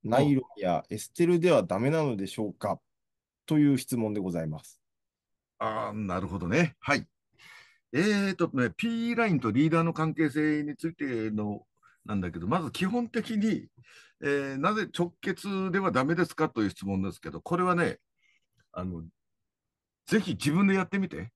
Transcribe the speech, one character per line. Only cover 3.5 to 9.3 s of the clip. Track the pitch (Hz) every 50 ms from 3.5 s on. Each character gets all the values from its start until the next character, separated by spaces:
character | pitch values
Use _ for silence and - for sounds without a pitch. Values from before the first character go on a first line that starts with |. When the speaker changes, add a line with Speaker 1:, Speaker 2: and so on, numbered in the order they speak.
| 156 151
Speaker 1:
い | 147 143
う | 139 127
質 | - - 135
問 | 120 113 107
で | 107 104
ご | 92 92
ざ | 85 85
い | 82
ま | 78 76 76
す。 | - - - _ _ _ _ _ _ _ _ _ _ _ _ _ _ _ _ _
Speaker 2:
あ | 110 110 110 110 113 107 104
ー、 | 107
な | 107 95 87 92
る | 92
ほ | 90 95 90
ど | 85
ね。 | 85 104 156 180 160 - _
は | - - 143
い。 | 131 - _ _ _ _ _ _ _ - - - - - _ _ _ _ _ -
え | 135 185 214 208 202 196 196
ー | 180
と | - 175 -
ね、 | - 131 123 113 -
P | - - 233 233 226 233 233 240
ラ | 220 233
イ | 214